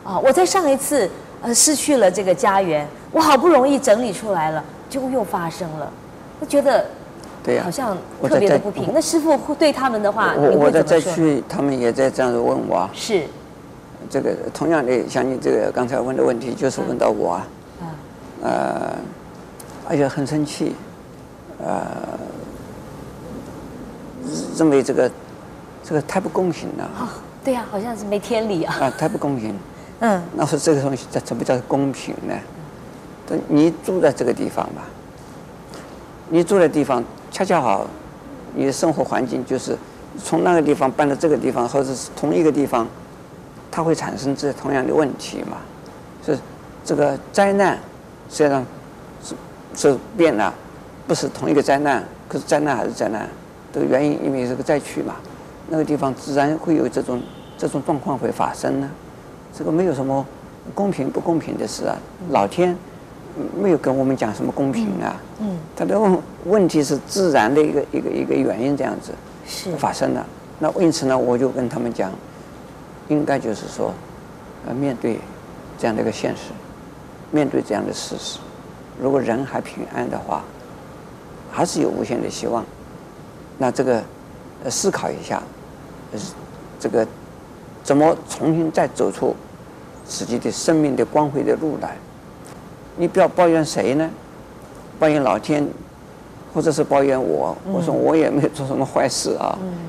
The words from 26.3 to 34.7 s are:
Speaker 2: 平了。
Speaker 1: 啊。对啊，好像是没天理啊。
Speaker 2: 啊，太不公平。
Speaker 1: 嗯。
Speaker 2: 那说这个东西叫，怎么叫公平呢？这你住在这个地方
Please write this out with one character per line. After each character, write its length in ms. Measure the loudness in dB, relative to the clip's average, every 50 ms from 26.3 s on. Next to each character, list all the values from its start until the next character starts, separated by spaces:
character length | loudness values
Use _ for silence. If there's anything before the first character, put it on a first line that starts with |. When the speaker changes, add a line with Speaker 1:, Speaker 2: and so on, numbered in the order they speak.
| 0 0 0 0
Speaker 2:
平 200 | 0 -2 -6 -8 -6
了。 60 | -6 -8
Speaker 1:
啊。 260 | -8 -8 -8 -8 -8 -8 -12 -14 -16 -18 -6 -2
对 80 | -2 -2
啊， 100 | 0 -2 -6
好 80 | -6 -4
像 180 | -4 -4 -6
是 60 | -6 -4
没 160 | -2 -2 -2
天 300 | -2 0 0 0 0 0
理 160 | 0 0 0
啊。 100 | -2 0
Speaker 2:
啊， 160 | 0 0 0 0
太 100 | 0 -2
不 100 | 0 0
公 200 | 0 0 0 0
平。 200 | 0 -2 -4 -6 -6 -8 -14 -16 -18 -18 -18 -6 0
Speaker 1:
嗯。 200 | 2 2 2 2 0 -6 -2
Speaker 2:
那 120 | 0 0
说 140 | 2 2 2
这 160 | 4 4 4
个 60 | 4
东 120 | 4 0 -2
西 140 | -2 -6 -4
叫， 80 | -4 -4
怎 120 | -4 -2 -4
么 120 | -4 0
叫 120 | 0 0 0
公 340 | 2 0 0 2 2 0 -2
平 200 | -4 -8 -8 -8 -8 -6
呢？ 60 | -6 -6 -6 -8 -12 -14 -16 -16 -16 -16 -16 -18 -16 -18 -18 -18 -18 -18 -16 -8
这 140 | -4 -4 -4 -2
你 260 | 2 4 6 6 6 4 0 -4
住 160 | -2 0 4
在 100 | 4 4
这 140 | 4 4 0
个 80 | 0 2
地 160 | 0 -2 -4
方 160 | -2 -4 -4 -4